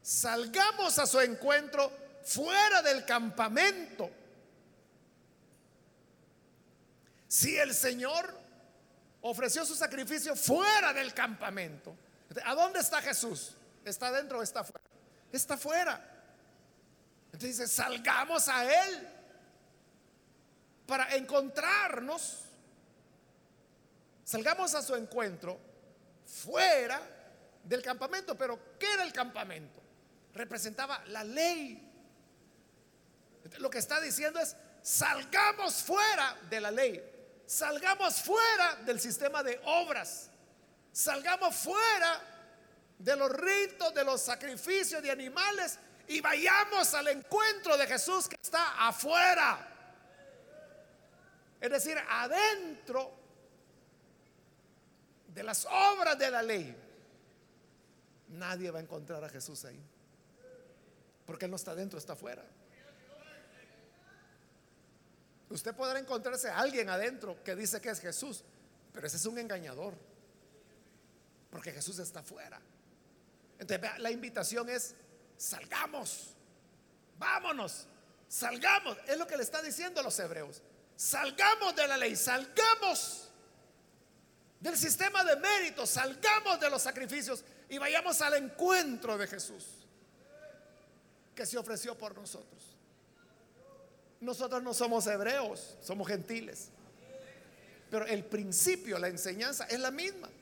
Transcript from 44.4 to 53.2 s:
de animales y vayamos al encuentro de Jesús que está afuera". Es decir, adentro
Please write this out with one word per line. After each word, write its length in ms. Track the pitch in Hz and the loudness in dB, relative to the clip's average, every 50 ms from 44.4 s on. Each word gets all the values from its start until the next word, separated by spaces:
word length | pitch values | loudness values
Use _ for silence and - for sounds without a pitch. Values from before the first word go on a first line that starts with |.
| 277 285 254 - - 339 381 392 381 - 330 302 | -6 -10 -8 -8 -4 0 0 0 0 0 -4 -4
de 80 | 302 277 | -2 -2
animales 680 | 269 269 262 262 269 349 381 403 403 392 359 302 - - - - - - - | -4 -4 -6 -6 -2 0 0 2 2 0 -2 -2 -4 -10 -14 -20 -20 -20 -8
y 140 | - 302 320 | -4 -4 0
vayamos 720 | - 302 302 294 330 381 381 403 415 403 415 392 339 - - | 2 2 2 4 6 6 6 6 6 4 2 2 4 4 2
al 140 | 294 294 | 2 2
encuentro 680 | 294 277 277 - - - 415 427 440 415 392 - 349 302 | 2 0 0 -2 0 2 4 4 4 2 0 2 4 4
de 120 | 285 277 | 4 4
Jesús 400 | - 262 - - 339 370 381 - | 2 2 -2 0 2 2 0 0
que 100 | - - - | -2 -6 -10
está 480 | - - - 320 339 302 - - 226 | -6 0 2 2 2 2 2 2 2
afuera". 800 | 233 226 - 247 285 330 349 359 370 359 339 302 254 196 135 - - - - - - - - - - - - - - - - - - 605 622 622 - - - - - - - - - - - - - - - - - _ _ | 2 2 0 -2 2 4 6 8 8 6 6 4 4 2 0 -4 -14 -18 -20 -20 -20 -20 -20 -20 -20 -20 -20 -20 -20 -20 -20 -20 -20 -20 -20 -20 -20 -20 -20 -20 -20 -20 -20 -20 -20 -20 -20 -20 -20 -20 -20 -20 -20 _ _
Es 120 | - 240 | -2 0
decir, 260 | 277 269 277 311 311 294 - | 0 0 0 -2 -4 -4 -2
adentro 1040 | - 226 233 240 247 302 381 427 427 427 392 359 330 302 - - - 240 262 262 262 - - | -2 -2 -2 0 0 4 4 4 4 4 0 -4 -10 -10 -12 -10 -4 -4 -4 -4 -4 -10 -18